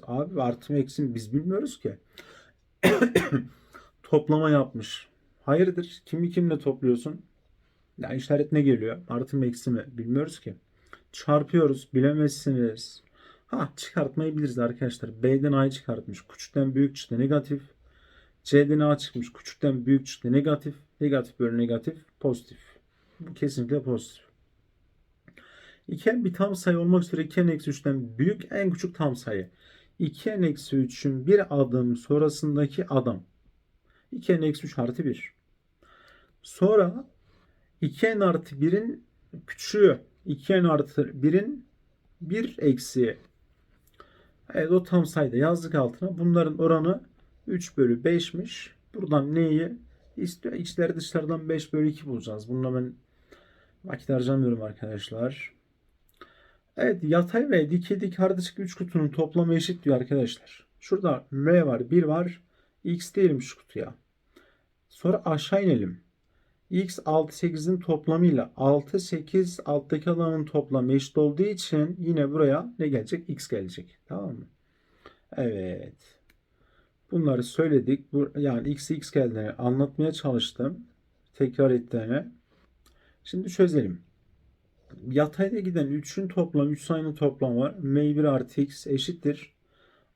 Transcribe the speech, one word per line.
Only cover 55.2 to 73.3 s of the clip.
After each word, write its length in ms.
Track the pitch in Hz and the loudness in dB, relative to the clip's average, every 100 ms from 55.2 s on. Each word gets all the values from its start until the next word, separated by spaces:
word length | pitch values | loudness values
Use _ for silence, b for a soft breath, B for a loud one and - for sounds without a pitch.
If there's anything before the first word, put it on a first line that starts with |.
| 123 139 - _ _ _ _ _ _ _ b b b b _ - | -6 -6 -14 _ _ _ _ _ _ _ b b b b _ -2
Evet 260 | 240 180 | 0 0
yatay 460 | 156 170 175 233 285 | 2 2 2 0 2
ve 200 | 185 147 | 2 2
dikey 300 | 175 - 202 | 0 -2 -4
dik 180 | 196 180 | -4 0
ardışık 400 | 185 180 180 - | 0 0 -4 -8
üç 160 | 185 - | -10 -8
kutunun 340 | 175 165 147 | -4 0 0
toplamı 460 | 151 156 170 165 165 | 0 0 2 2 2
eşit 280 | 170 175 | 0 -2
diyor 120 | 143 127 | 2 2
arkadaşlar. 720 | 123 139 120 - - - _ _ | 2 0 -2 -4 -18 -20 _ _
Şurada 480 | - 196 180 127 - | -4 -2 0 -2 -4
M 340 | 135 147 175 147 | -2 4 4 4
var, 260 | 120 123 | 0 2
bir 120 | 175 | 2
var. 400 | 151 160 180 - _ _ _ _ | 2 0 -2 -8 _ _ _ _
X 300 | - 175 - | -6 -6 -4
diyelim 280 | - 180 135 | 2 2 2
şu 160 | 120 - | -4 -16
kutuya. 380 | _ 107 113 - _ _ _ b b b b b _ | _ -10 -10 -14 _ _ _ b b b b b _
Sonra 320 | _ 170 202 175 | _ -2 0 0
aşağı 380 | 151 - 196 | -2 0 2
inelim. 380 | 190 120 95 90 _ _ _ _ _ _ _ | 4 2 0 -8 _ _ _ _ _ _ _
X 300 | 180 185 - 151 | -2 -2 -6 0
altı, 320 | 156 151 - | 0 0 -2
sekizin 420 | 170 160 160 180 | -4 -2 -2 -2
toplamıyla 720 | 175 156 165 160 175 131 - - | 0 -2 0 4 4 4 0 0
altı, 420 | 135 143 139 190 | 4 4 2 -4
sekiz 600 | 180 160 151 190 180 - - | -4 -8 0 0 0 -4 -4
alttaki 440 | 147 139 151 175 | -4 -2 -4 -2
alanın 360 | 170 165 160 151 | 0 0 -2 -2
toplamı 480 | 151 143 131 123 | -2 0 -2 2
eşit 240 | 135 135 - | 0 2 2
olduğu 260 | 147 147 | 2 2
için 520 | 208 185 - 156 156 180 | -2 -2 -2 0 0 -2
yine 320 | 170 160 139 | -2 0 0
buraya 420 | 156 143 147 240 - | 2 2 2 -2 -4
ne 80 | 151 | -2
gelecek? 420 | 131 107 175 | -2 -4 -8
X 180 | - | -8